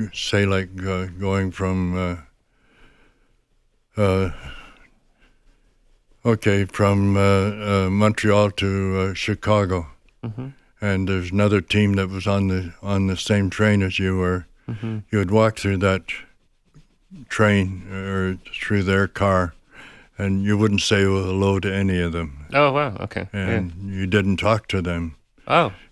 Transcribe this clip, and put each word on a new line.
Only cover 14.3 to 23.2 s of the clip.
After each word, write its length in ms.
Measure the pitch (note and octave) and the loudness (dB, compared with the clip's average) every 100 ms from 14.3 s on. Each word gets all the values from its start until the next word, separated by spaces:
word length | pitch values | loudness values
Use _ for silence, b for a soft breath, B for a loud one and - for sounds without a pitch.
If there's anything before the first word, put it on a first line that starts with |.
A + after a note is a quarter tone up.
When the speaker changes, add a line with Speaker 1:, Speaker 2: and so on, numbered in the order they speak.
| F#2 E2 _ - | -2 -6 _ -12
Speaker 2:
Mm-hmm. 320 | A2 A2+ A2 - | -8 -8 -8 -4
Speaker 1:
you 80 | G#2+ | -2
would 100 | F2+ | 2
walk 260 | G#2+ A2 - | 4 4 2
through 180 | G2+ F#2+ | -2 2
that 260 | G2 F#2+ - - - _ _ _ _ - _ _ _ D#3 A#2+ | 2 0 -4 -14 -14 _ _ _ _ -20 _ _ _ -20 -10
train 580 | - G#2+ G2+ F#2+ F#2 G2 | 2 4 4 2 -4 -10
or 460 | G2 F#2+ F#2+ F#2 F#2 - | -10 -6 -2 -2 -4 -10
through 300 | - - G#2 | -12 -2 0
their 240 | F#2+ G2 F#2+ | 2 2 0
car, 460 | - G2 F#2 F2 - _ B B B B - | 0 2 2 0 -4 _ B B B B -6
and 260 | G2+ G2 | -2 0
you 140 | G2+ G2+ | 0 2
wouldn't 240 | G#2+ G2+ | 2 2
say 200 | - G2+ | 2 2
hello 560 | G2 G2 F#2 F#2+ G2 G2 | 2 2 0 0 2 2
to 120 | G2 | 0
any 280 | G2 G2 F#2 | 0 0 0
of 100 | E2+ | -2
them. 320 | E2 D#2 C#2 D2 | -4 -8 -10 -4
Speaker 2:
Oh, 180 | C#3 C#3+ | 2 2
wow. 240 | C#3 C#3+ F#2+ | 2 -2 -6
Okay. 260 | - F#2+ | -8 -8